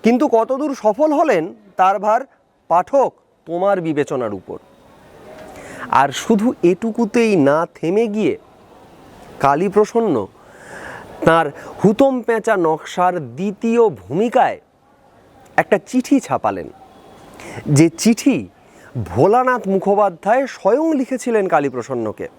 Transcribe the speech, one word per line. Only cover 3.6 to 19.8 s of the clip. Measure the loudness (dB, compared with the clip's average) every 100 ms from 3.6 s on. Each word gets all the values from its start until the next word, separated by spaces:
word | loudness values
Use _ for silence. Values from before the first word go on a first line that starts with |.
| 0 0 -2
বিবেচনার | -2 -2 -2 -4 -8
উপর। | -12 -16 _ _ _ -20 -20 -20 -20 -20 -20 -20 -20 -16 -2 0
আর | 0 -2
শুধু | 0 0 0 0 0
এটুকুতেই | 0 -4 -4 -2 0 2 4 4
না | 2 -2 -6
থেমে | -2 -2 -2
গিয়ে | -2 -2 -4 -10 _ _ -20 -20 -20 -20 -20 -20 -2
কালীপ্রসন্ন | 0 2 2 2 2 0 0 -2 -4 _ -20 -20 -20 -18 -18 -18 -20 -2 2
তাঁর | 4 2 -6 -20 0
হুতম | 2 4 2 2 -2
পেঁচা | -2 0 0 0
নকশার | -2 -6 0 0 0 -8 -8
দ্বিতীয় | -8 -4 -2 2 2 0
ভূমিকায় | -6 -2 0 2 0 -2 _ _ _ _ _ _ _ _ -6 -4
একটা | 0 -2 0
চিঠি | -4 2 0
ছাপালেন, | 2 -2 -2 -4 -10 -16 -20 -20 -20 -20 -20 -20 -18 -12 0 4
যে | 4 2
চিঠি | 0 2 0 -2 -6 _ _ -20 -14 -10 -6
ভোলানাথ | 2 4 4 2 -2 -2
মুখোপাধ্যায় | -2